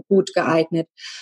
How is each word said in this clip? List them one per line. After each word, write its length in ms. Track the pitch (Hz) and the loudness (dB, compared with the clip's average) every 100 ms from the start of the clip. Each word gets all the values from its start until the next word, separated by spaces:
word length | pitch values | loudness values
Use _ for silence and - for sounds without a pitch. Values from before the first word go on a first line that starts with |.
| - | 0
gut 260 | 196 190 | 2 2
geeignet. 540 | 180 - 165 160 165 - _ - - | -2 0 0 2 -2 -4 _ -20 -20